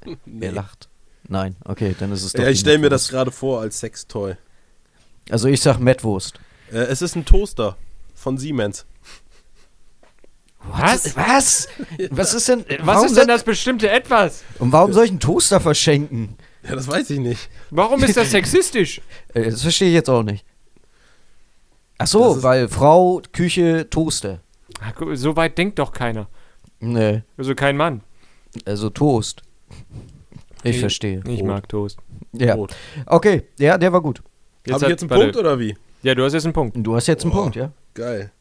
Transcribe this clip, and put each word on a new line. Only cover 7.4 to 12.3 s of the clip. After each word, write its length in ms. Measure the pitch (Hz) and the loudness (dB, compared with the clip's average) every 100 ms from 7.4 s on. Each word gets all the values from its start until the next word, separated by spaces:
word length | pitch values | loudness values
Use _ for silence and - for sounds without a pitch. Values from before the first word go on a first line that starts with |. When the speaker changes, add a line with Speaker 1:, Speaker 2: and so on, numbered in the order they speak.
| 202 - 107 95 - - - | 6 -2 -4 -4 -14 -14 -18
Speaker 1:
von 240 | - - 131 | -10 -6 -6
Siemens. 480 | 139 143 104 101 - - - - - - _ - - _ - - - _ - - _ _ | -4 -2 -2 -4 -16 -20 -20 -20 -20 -20 _ -20 -20 _ -20 -20 -20 _ -20 -20 _ _
Speaker 3:
Was? 560 | - - 151 240 - - | -12 -2 0 0 -2 -4
Speaker 2:
Was? 500 | 185 262 269 - - - - | 2 2 2 0 -4 -12 -14
Speaker 1:
<laughs> 200 | 156 185 | -10 -8
Speaker 2:
Was 240 | 135 185 | -2 -2